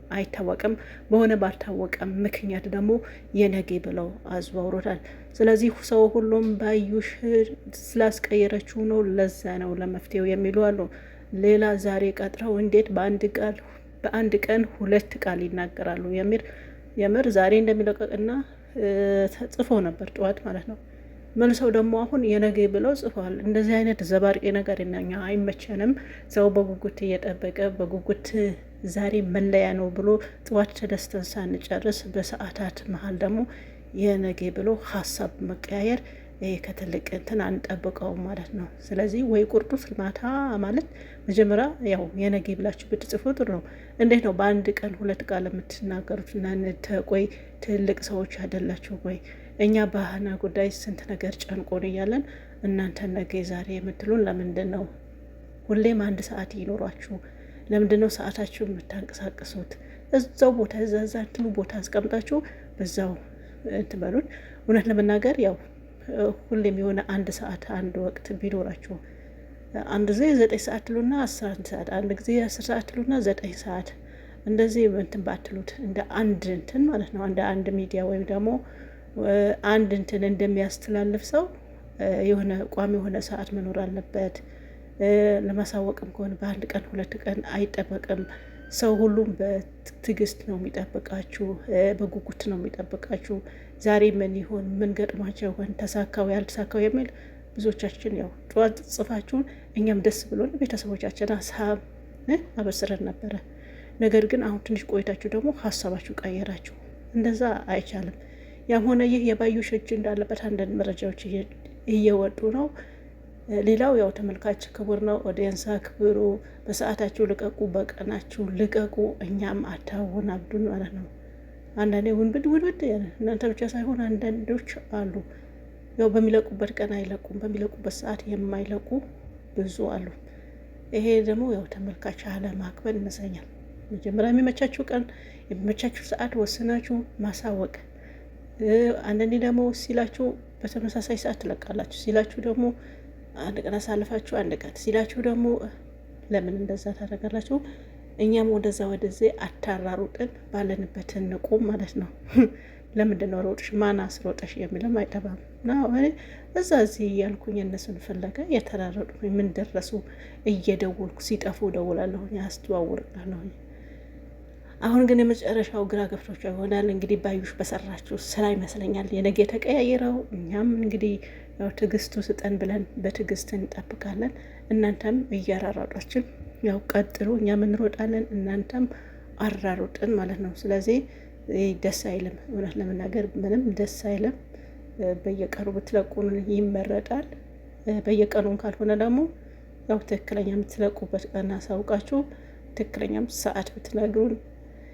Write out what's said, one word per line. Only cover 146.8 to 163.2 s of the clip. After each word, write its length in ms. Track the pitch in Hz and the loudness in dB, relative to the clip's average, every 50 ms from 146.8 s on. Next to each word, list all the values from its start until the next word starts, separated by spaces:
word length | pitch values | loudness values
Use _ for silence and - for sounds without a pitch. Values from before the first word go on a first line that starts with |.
| - 202 202 | -4 -6 -6
ታደርጋላችሁ? 640 | - 208 196 208 196 - 214 208 220 220 - 269 285 285 - - - - - - - - - - - | -6 -8 -8 -8 -6 -6 -4 -4 -4 -4 -2 -2 -2 -2 -4 -14 -16 -18 -18 -18 -18 -18 -18 -4 0
እኛም 300 | 214 220 220 226 220 220 | 2 4 6 6 4 4
ወደዛ 300 | 220 208 202 208 196 - 202 196 | 4 2 2 0 0 0 -2 -2
ወደዚህ 420 | 196 190 - 196 196 - 226 220 - - | -2 -2 -2 -4 0 4 4 4 4 2
አታራሩጥን፣ 880 | - 190 - - - - 196 185 185 185 185 185 202 226 - - 247 247 - - - - | -6 -8 -8 -8 -4 -4 -4 -2 -2 -4 -4 -4 -4 -6 -4 -6 -6 -6 -6 -12 -16 -6
ባለንበት 640 | - 202 202 190 190 196 196 185 - 202 180 - - | -4 -2 0 0 0 -2 -4 -6 -8 -12 -12 -8 -6
እንቁም 480 | 196 190 185 185 180 - - 220 220 233 | -4 -4 -2 -4 -4 0 4 4 4 4
ማለት 300 | 208 214 202 202 - - | 4 2 0 -2 -4 -2
ነው። 140 | - 185 - - - - - | -4 -4 -4 -8 -14 -14 2
<laughs> 220 | - 240 247 - - - - - - - - - - | 6 8 8 8 4 -4 -16 -18 -20 -20 -20 -6 2
ለምንድን 340 | 214 214 214 202 175 190 196 | 4 4 4 4 2 0 -2
ነው 100 | 185 185 | -2 -2
ሮጥሽ፣ 260 | 190 190 190 - - - 208 | 0 -2 -2 -2 -6 -4 0
ማን 260 | 208 208 202 202 202 | 4 4 4 4 2
አስሮጠሽ 540 | 190 196 - - - 185 185 - - - - | 0 -4 -6 -6 -4 -4 -4 -4 -8 -10 -8
የሚልም 400 | - 190 180 190 175 196 233 233 | -6 -6 -4 -4 -2 0 0 2
አይጠፋም። 440 | 220 202 - - 202 190 202 185 - - - - - | 2 0 0 -4 -6 -6 -6 -8 -8 -12 -16 -18 -6
እና 140 | - 233 247 277 269 240 | -2 0 2 2 2 4
እኔ 160 | 240 254 277 302 302 - - - - - - - - | 4 4 4 4 2 0 -10 -16 -18 -18 -18 -4 -2
እዛ 160 | 311 359 359 330 269 | -2 2 6 6 6
እዚህ 240 | 220 214 - - 214 | 6 6 4 -2 -2
እያልኩኝ 520 | 202 196 196 196 208 202 202 - - 208 208 | 0 2 2 0 0 -2 -6 -6 -4 -4 -4
እነሱን 380 | 190 190 185 190 - - 196 175 | -2 -4 -4 -6 -8 -10 -10 -10
ፍለጋ 380 | - - 196 180 180 196 196 - 302 | -8 -8 -8 -6 -6 -6 -6 -6 -2
እየተራረጥኩኝ 880 | 370 311 233 - - - 196 185 180 175 208 190 - - - - 202 196 | 2 2 2 2 0 -6 -6 -4 -4 -4 -6 -8 -8 -8 -6 -4 0 2
ምን 160 | 202 202 196 170 | 2 2 2 0
ደረሱ 380 | - 202 - - 190 180 - - 208 - - - - - - - - - | -2 -6 -2 -4 -4 -4 -4 -6 -8 -8 -8 -16 -18 -18 -18 -18 -4 0
እየደወልኩ 760 | 214 208 190 175 - 190 185 196 185 180 - 196 185 - - | 0 0 2 4 2 2 2 2 -2 -2 -4 -6 -8 -8 -10
ሲጠፉ 380 | - - 220 202 - 196 190 - 220 | -4 -2 -2 -2 -2 -4 -4 -2 -2
እደውላለሁኝ፣ 680 | 196 175 180 175 180 175 165 185 190 185 190 190 196 220 196 | 0 0 0 -2 0 0 0 0 -2 -4 -6 -8 -8 -6 -6
አስተዋውቃለሁኝ። 1080 | 190 196 - - - - 190 180 170 165 - - - - - 185 | -6 -6 -8 -10 -4 -2 0 0 0 0 -2 -6 -6 -10 -14 -12